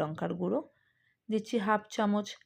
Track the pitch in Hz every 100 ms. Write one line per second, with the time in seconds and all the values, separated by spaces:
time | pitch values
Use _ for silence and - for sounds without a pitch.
0 | 156 160 170 175 180 254 311 _ _ _
1 | _ _ - 214 214 240 196 214 214 -
2 | 208 208 208 -